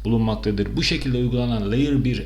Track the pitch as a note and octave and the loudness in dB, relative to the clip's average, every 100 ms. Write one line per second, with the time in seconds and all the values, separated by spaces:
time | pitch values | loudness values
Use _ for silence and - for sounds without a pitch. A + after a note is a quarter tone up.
0 | G#2 A2+ A2 G#2+ G#2+ G2+ G2+ A2+ E3+ E3 | 0 2 2 0 -2 0 -2 0 0 -2
1 | C3+ B2+ B2 B2 A#2+ A2+ G2+ A#2+ D3 C#3 | -2 0 0 0 0 0 0 0 2 2
2 | B2 A2 | 0 -2